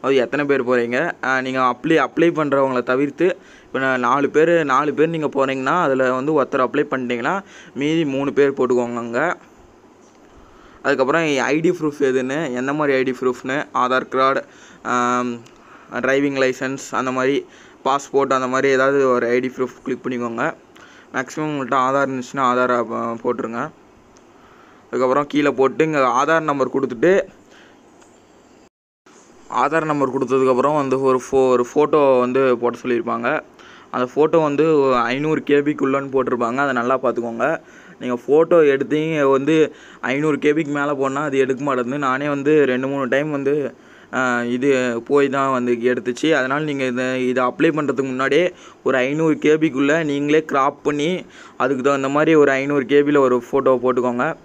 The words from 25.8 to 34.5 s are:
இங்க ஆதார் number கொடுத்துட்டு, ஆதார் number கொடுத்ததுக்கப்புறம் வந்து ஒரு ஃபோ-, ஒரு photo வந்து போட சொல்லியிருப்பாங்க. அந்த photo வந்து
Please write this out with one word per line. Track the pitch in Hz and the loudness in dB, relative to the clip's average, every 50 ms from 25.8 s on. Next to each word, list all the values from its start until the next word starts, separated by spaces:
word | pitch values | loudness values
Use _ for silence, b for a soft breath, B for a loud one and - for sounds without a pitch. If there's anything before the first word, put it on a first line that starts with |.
| 156 | -2
இங்க | 160 156 143 | 0 2 0
ஆதார் | 131 123 117 127 143 151 165 160 | 0 2 2 0 2 2 2 0
number | 156 151 143 139 131 123 | 2 0 -2 -2 -2 -2
கொடுத்துட்டு, | - 135 135 120 123 110 135 175 190 190 - - - - _ B B B B B B B B - _ - - - _ _ _ _ _ _ _ _ - _ _ _ _ _ _ _ _ _ _ - - - _ _ _ - - - | 0 -4 -4 -4 -2 0 2 2 4 2 0 -4 -14 -20 _ B B B B B B B B -20 _ -20 -20 -20 _ _ _ _ _ _ _ _ -20 _ _ _ _ _ _ _ _ _ _ -20 -20 -20 _ _ _ -20 -16 -8
ஆதார் | 110 117 127 143 156 160 156 | -2 -2 0 0 0 0 0
number | 156 147 147 135 127 123 135 | 0 0 0 0 -2 0 -4
கொடுத்ததுக்கப்புறம் | 131 120 131 131 131 131 127 123 127 143 151 | -2 0 2 2 4 4 2 2 2 2 0
வந்து | 151 139 135 131 135 | 0 0 0 -2 0
ஒரு | 135 131 127 127 - - | 2 2 2 0 -2 0
ஃபோ-, | - 135 131 131 | 2 2 4 4
ஒரு | 127 120 123 - - | 2 2 0 0 2
photo | 147 147 143 143 151 143 135 131 127 | 0 2 4 4 4 6 6 4 4
வந்து | 123 123 127 135 135 131 123 110 | 2 2 0 2 2 2 2 2
போட | 120 120 120 - | 0 -4 -4 -4
சொல்லியிருப்பாங்க. | - 127 120 117 104 117 113 117 117 123 151 151 - - - B B B B B B B | -4 -2 -2 -2 -2 -4 -6 -4 -2 -2 -2 -4 -6 -12 -20 B B B B B B B
அந்த | - 120 127 123 - | -4 -4 -4 -2 2
photo | 139 151 160 156 165 | 2 2 4 4 2
வந்து | 156 147 | 2 2